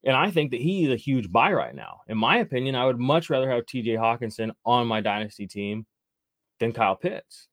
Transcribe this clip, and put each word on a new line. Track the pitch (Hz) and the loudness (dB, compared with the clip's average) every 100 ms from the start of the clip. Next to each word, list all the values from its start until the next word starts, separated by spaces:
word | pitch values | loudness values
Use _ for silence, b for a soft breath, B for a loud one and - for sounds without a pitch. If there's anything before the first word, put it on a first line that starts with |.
and | 135 | 2
I | 131 180 | 2 2
think | 170 147 | 0 -2
that | 120 | -2
he | 147 190 | -2 0
is | 156 | 0
a | 120 | 0
huge | - 131 98 | 0 -2 2
buy | 104 156 | 2 4
right | 165 64 | 2 -2
now. | 67 50 50 - | -8 -16 -18 -8
In | 110 | 0
my | 113 220 | 2 2
opinion, | 208 131 131 | 2 -2 -2
I | 131 131 | 0 0
would | 120 | 2
much | 127 156 165 | 2 2 2
rather | 139 131 | -2 0
have | 123 117 | -2 -4
T | 127 | -6
J | 113 113 | -2 0
Hawkinson | 113 117 117 107 113 - | 0 0 -4 -6 -8 -4
on | 117 120 117 | 2 2 4
my | 110 | 0
dynasty | 107 104 107 - 101 | 0 -2 -6 -10 -12
team | 104 101 107 110 _ _ _ _ _ _ _ | -8 -6 -6 -10 _ _ _ _ _ _ _
than | 117 | -4
Kyle | 117 107 95 | 2 0 2
Pitts. | 180 - - - _ | -4 -6 -14 -20 _